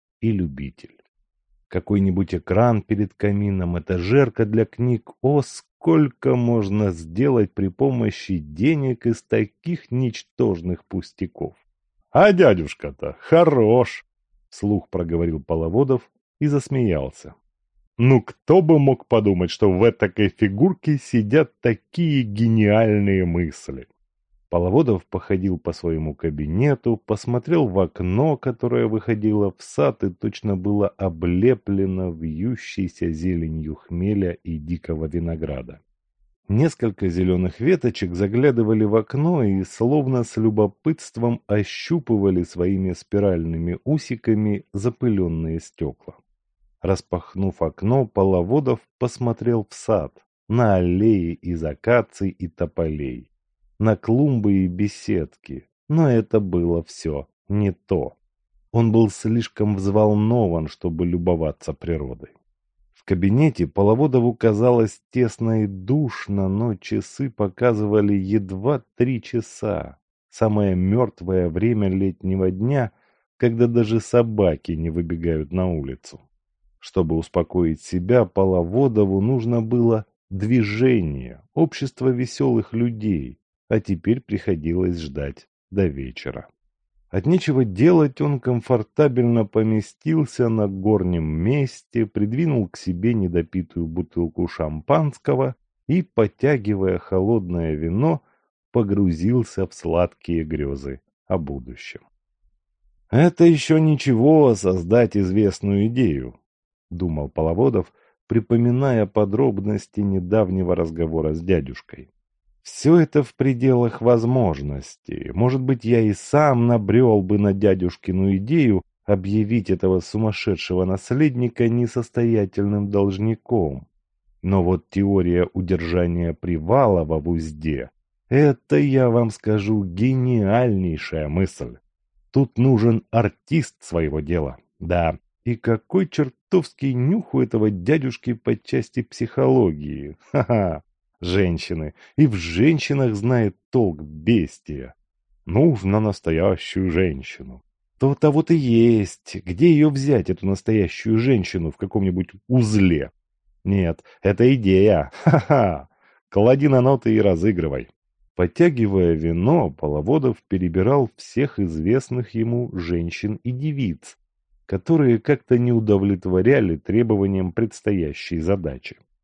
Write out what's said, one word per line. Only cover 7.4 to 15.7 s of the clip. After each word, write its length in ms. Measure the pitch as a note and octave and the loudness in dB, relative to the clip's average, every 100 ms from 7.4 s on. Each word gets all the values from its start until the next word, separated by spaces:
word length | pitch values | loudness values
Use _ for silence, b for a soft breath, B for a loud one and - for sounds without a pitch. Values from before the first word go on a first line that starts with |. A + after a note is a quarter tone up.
| G2+ | 0
при 140 | - F#2+ | -2 -6
помощи 680 | - C#3 B2 A2 - - F2+ | 0 -2 0 -2 -4 -6 -6
денег 680 | D2+ D2+ B2+ D#3 C3 A#2 A#2+ | -6 -2 0 0 -2 -2 -4
из 160 | A2+ | -4
таких 680 | - A2 G#2+ _ E3 F3 - | -2 -2 -2 _ -8 -8 -6
ничтожных 960 | B2 B2+ G#2+ - - A#2 F2 F2+ F2 _ | -4 -4 -6 -10 -2 -2 -2 -6 -8 _
пустяков! 680 | F#2 - - F#2 - - - _ _ _ _ _ | -10 -10 -10 -12 -10 -12 -12 _ _ _ _ _
«А 220 | C3+ G#3 | 4 6
дядюшка-то 880 | F#3 D3+ F#2 D2 - D2 C2+ C#2+ - | 6 6 4 -2 -10 -12 -10 -10 -12
хорош!» 840 | - E3 E3+ C3 G#2+ B2 A2+ - - _ _ _ _ | 2 4 6 4 4 4 2 -4 -20 _ _ _ _
вслух 400 | - G#2 G2+ - | -6 -2 -2 -2
проговорил 540 | F2+ E2+ E2 E2+ D#2+ | -6 -2 -2 -2 -4
Половодов 680 | C2+ E2 E2 | -4 -4 0